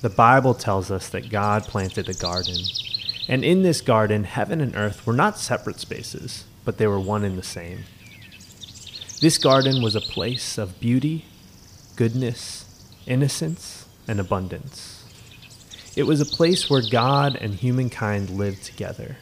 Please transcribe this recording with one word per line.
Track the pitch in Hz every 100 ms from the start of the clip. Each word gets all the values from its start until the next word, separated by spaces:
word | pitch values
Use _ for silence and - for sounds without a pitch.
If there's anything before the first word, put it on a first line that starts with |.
The | 117
Bible | 98 117 131 131
tells | 117 - 95 92
us | 95 -
that | 98 113
God | 104 104 104
planted | 104 104 95 - 92
a |
garden, | 92 87 90 90 87 87 - - - - - -
and | 127 135
in | 185
this | 185 156
garden, | - 113 107 107 98
heaven | - 101 160
and | 131 -
earth | 104 - -
were |
not | 120 202 208
separate | - 123 - -
spaces, | - - - - 120 - - - -
but | 104
they | 107
were | 101
one | 95 104
and | 101 92
the |
same. | - - 85 92 - - - - - - - - - - - - - -
This | 160 -
garden | 143 135 135 131
was | 113 104
a |
place | - - 110 127 - -
of | 101 90
beauty, | 117 127 143 160 - - - - - - - -
goodness, | 117 120 123 117 - - - - - - -
innocence, | 127 143 - 160 170 - - - - -
and | 104
abundance. | 92 95 92 90 - - - - - - - - - - - - - -
It | 143
was | 151
a | 147
place | - 170 185 -
where | 139
God | 110 120 123 143 143 131
and | 110
humankind | 98 127 127 127 - 107 101 98
lived | 95 101 98 -
together. | - 95 - - 135